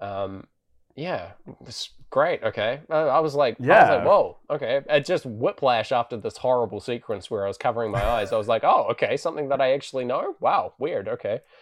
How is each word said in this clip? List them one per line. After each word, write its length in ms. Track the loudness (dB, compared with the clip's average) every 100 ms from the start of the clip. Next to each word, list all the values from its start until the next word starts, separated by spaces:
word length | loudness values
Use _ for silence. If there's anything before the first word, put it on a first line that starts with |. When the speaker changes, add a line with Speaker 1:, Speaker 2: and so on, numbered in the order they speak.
Speaker 1:
Um, 460 | -8 -6 -6 -8 -16 _ _ _ _
yeah, 380 | -12 -8 -8 -10 -18 -20 -20 -16
it's 240 | -14 -14 -16 -4
great, 340 | 0 0 0
okay. 360 | -4 -2 -4 -4 -2
I, 80 | 0
I 180 | 2 2
was 140 | 2
like, 220 | 2 0 0
I 60 |
was 40 | 6
Speaker 2:
Yeah. 280 | 8 8 6
Speaker 1:
like, 80 | 4
"Whoa, 320 | 4 2 -4 -8
okay." 320 | -6 -2 -2 2
It 160 | 0
just 220 | 2 -4 -4
whiplash 640 | -4 -4 0 2 2 2
after 240 | -2 -2 -6
this 200 | -8 -4
horrible 420 | 0 2 0 -4
sequence 500 | -6 -8 -6 -8 -6
where 140 | -4
I 40 | -4
was 100 | -2
covering 320 | -2 -2 -2
my 120 | 0
eyes. 300 | 0 0 0
I 60 | -2
was 80 | 0
like, 140 | 2
"Oh, 220 | 4 2 2
okay, 240 | -2 -2 -2
something 320 | -4 -4 -2
that 120 | 0
I 120 | 2
actually 320 | 0 -4 -6
know? 320 | -4 -4 -4 -2
Wow, 340 | 0 0 -2 -6
weird, 300 | -4 -4 -6
okay." 320 | -6 -4 -6 _ _